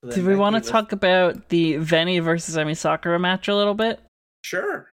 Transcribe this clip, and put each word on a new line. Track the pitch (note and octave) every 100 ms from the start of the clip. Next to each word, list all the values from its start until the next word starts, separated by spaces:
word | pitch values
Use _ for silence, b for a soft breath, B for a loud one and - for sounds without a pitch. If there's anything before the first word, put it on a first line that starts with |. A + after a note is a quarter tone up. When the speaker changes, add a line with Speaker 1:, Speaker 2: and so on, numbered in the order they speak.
Speaker 1:
So | B2
Speaker 2:
Do | A#2+
Speaker 1:
then | F3+
Speaker 2:
we |
Speaker 1:
that | G3
Speaker 2:
wanna | G3+ A3
Speaker 1:
gave | A3
us |
Speaker 2:
talk | A3+ G#3+
about | G3+ F#3+ F#3 F3+ - -
the | E3+ E3 D3
Veni | D#3+ E3 E3+ F3+
versus | E3 E3+ - D#3+
Emi | D3+ D#3
Sakura | D#3+ D#3 - E3+
match | F3+ F#3 -
a | G3+
little | G#3 G#3
bit? | A3+ - _ _ _ _
Speaker 1:
Sure. | - - G#4 E4 -